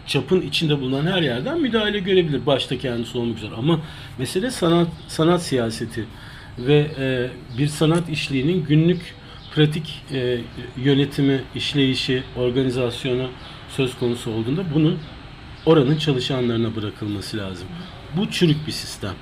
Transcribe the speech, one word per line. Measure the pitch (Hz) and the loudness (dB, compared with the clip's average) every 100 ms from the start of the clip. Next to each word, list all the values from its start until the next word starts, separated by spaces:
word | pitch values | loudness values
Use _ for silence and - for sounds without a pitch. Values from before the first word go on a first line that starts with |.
| - | -4
çapın | 143 - 185 | -2 2 2
içinde | 147 - 156 143 | 2 0 0 0
bulunan | 127 135 160 | 0 0 0
her | 190 | 2
yerden | 147 120 190 339 | 0 0 -2 0
müdahale | 262 220 208 208 | 2 2 0 0
görebilir. | 185 185 160 135 123 | 4 4 4 2 2
Başta | 131 - 127 | 2 0 -4
kendisi | 131 120 113 123 | -2 -4 -4 -4
olmak | 120 101 | -4 -4
üzere. | 104 113 | -6 -2
Ama | 139 160 - - - - | 2 2 -2 -14 -12 -8
mesele | 131 185 247 | -4 -2 -2
sanat, | - 170 170 170 - - | 0 4 4 2 -2 -6
sanat | - 160 175 | 2 4 4
siyaseti | 170 131 113 110 113 113 104 - - - - - | 2 0 0 -2 -6 -6 -8 -10 -16 -16 -14 -4
ve, | 123 147 147 135 | 4 4 4 0
e, | 131 127 123 - - 120 | 0 0 -2 -6 -8 -2
bir | 147 | 0
sanat | - 156 170 170 | 2 4 4 0
işliğinin | 151 - 135 143 185 139 | -4 -2 0 2 0 4
günlük | 151 165 180 - - - - - 156 | 6 6 2 -4 -16 -18 -18 -4 2
pratik, | 151 165 - - - | 2 2 -6 -12 -6
e, | 135 123 120 117 - 120 135 | -2 0 -2 -4 -10 -10 0
yönetimi, | 135 139 139 - 139 135 - 135 | 4 4 2 2 2 2 -2 -6
işleyişi, | - 143 135 127 - 127 127 123 | -2 2 2 2 0 -2 -4 -2
organizasyonu | 123 127 131 123 120 117 135 127 117 - - - - | 0 2 0 0 -2 -2 -2 -2 -4 -8 -16 -16 -8
söz | - 131 - | -2 -2 0
konusu | 123 117 120 | -2 -2 -4
olduğunda | 110 113 160 180 147 | -2 -2 -2 0 2
bunun | 156 185 - - - - - - 156 | 2 2 -6 -16 -18 -18 -18 0 6
oranın | 160 127 156 | 6 6 4
çalışanlarına | 151 127 - 131 120 113 113 101 | 2 0 0 0 0 0 0 -2
bırakılması | 104 - 107 98 - 107 | -6 -6 -6 -4 -6 -8
lazım. | 98 90 92 85 - - - 160 | -8 -10 -12 -12 -14 -16 -6 -4
Bu | - | -2
çürük | - 175 143 - | 4 4 4 -2
bir | |
sistem. | - - - 101 85 | -8 -8 -8 -8 -8